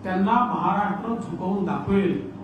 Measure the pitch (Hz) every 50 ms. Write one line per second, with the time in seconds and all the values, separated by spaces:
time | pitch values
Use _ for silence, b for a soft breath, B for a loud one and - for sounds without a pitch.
0 | - 190 185 185 196 214 233 240 247 233 185 180 185 190 190 196 202 196 - -
1 | - 233 226 - - - 170 - 185 190 202 202 180 165 143 139 - - 196 196
2 | 196 170 - - - - - -